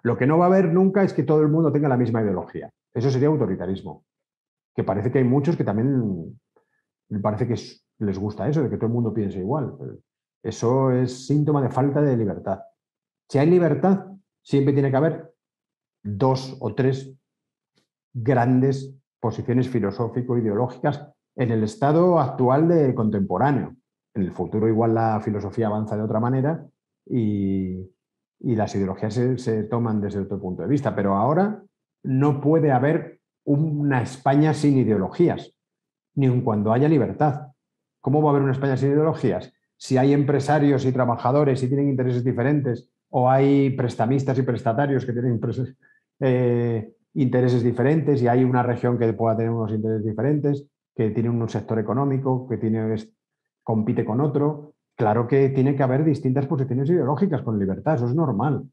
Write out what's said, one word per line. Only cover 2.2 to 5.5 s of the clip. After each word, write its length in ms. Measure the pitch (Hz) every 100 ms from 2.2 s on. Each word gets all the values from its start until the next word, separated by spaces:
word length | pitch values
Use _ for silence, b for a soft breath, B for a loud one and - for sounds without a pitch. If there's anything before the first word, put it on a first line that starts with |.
ideología. 480 | 104 90 - 82 69 _ _
Eso 160 | 120 131
sería 180 | 127 147
autoritarismo, 760 | 156 107 92 87 95 85 76 _ _ _ _ _ _ _
que 80 | -
parece 260 | 110 98 104
que 80 | 135
hay 60 |
muchos 320 | 123 135 139